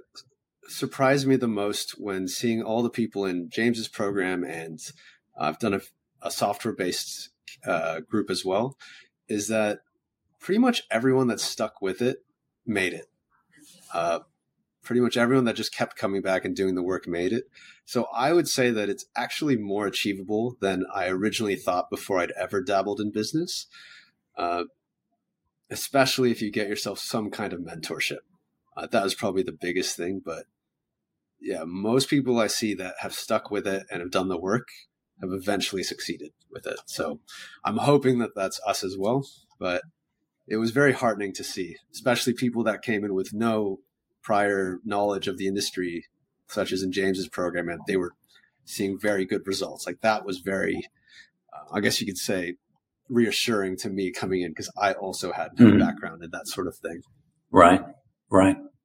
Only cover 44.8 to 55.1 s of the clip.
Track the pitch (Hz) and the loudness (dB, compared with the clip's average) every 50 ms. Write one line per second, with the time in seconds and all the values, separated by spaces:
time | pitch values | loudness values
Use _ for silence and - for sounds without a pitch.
44.8 | 107 107 101 101 104 104 101 98 - 101 92 92 95 98 98 101 95 - - 92 | -6 -4 -2 0 0 0 0 -2 -2 -4 -4 -2 -2 -2 0 -2 -2 -4 -4 -4
45.8 | 90 87 85 82 - - _ _ _ _ _ _ _ - - 104 92 - 92 92 | -4 -4 -4 -6 -10 -12 _ _ _ _ _ _ _ -8 -4 -4 -2 -2 -2 -2
46.8 | 95 92 90 98 95 95 95 95 90 80 - - 90 87 87 87 85 85 85 80 | -2 -2 0 0 2 2 0 0 -2 -6 -4 -4 -4 -2 -2 -2 -4 -4 -6 -8
47.8 | 78 - 98 95 90 87 - _ _ _ - - _ _ _ _ _ - - - | -4 -2 0 0 0 -2 -6 _ _ _ -20 -20 _ _ _ _ _ -10 -6 -4
48.8 | 104 98 98 90 - 104 104 98 95 - 107 95 - 98 95 90 90 82 76 - | -2 -2 -2 -2 0 0 0 0 0 0 -2 -2 -2 -2 -4 -2 -4 -6 -6 -8
49.8 | - 92 90 - - 113 107 107 - 101 92 87 87 98 95 95 92 90 90 - | -8 -8 -6 0 2 2 2 2 0 -6 -8 -6 -4 -2 -2 0 0 0 -2 -2
50.8 | - - _ _ _ _ - - - _ _ _ _ _ - 76 - - - 107 | -6 -10 _ _ _ _ -20 -20 -20 _ _ _ _ _ -20 -20 -12 -6 -2 0
51.8 | 104 117 - - - 101 92 - - - 104 92 87 87 90 - _ _ _ _ | 2 2 2 2 -2 -4 -6 -4 -4 -2 -2 -2 -2 -4 -8 -10 _ _ _ _
52.8 | _ _ _ _ _ - 117 120 117 104 - - - 123 113 101 98 95 92 92 | _ _ _ _ _ 0 2 4 4 4 2 0 0 2 2 0 0 0 -2 -4
53.8 | - 104 95 98 95 90 90 - - 95 95 92 90 82 78 - - - - - | -6 -4 -4 -2 -2 -2 -4 -4 -4 -2 -2 -2 -2 -4 -6 -8 -10 -10 -2 0
54.8 | 101 98 92 92 98 95 | 2 2 2 0 -4 -6